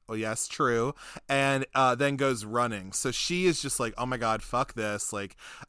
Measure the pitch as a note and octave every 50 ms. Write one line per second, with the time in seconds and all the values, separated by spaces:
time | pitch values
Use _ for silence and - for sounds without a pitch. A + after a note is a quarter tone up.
0 | _ - A2+ A2 A2 A2 A2 - - - - - D#3 B2+ A#2+ A#2 A#2 C3+ D3 -
1 | - - - - - - C#3 C#3 C#3 C#3 C#3 C3+ C3+ - - C3 C3 B2+ B2 A#2
2 | C#3+ C#3+ C#3+ C3 C#3 C3+ C3 A2 G#2 G#2+ A2 A#2+ A#2+ A#2+ A2 G2+ F#2 F#2+ F#2+ -
3 | - C3 A#2+ - - - F3 F3+ F#3 F3+ D#3+ - - C#3 - - B2 A2+ G#2+ -
4 | B2 B2+ C3 A#2+ A#2 A2+ A2 G#2+ - - - A#2+ C3+ - - A#2+ G#2+ G#2+ G#2 G2+
5 | - - - G2+ G2 F#2+ - - - - - - -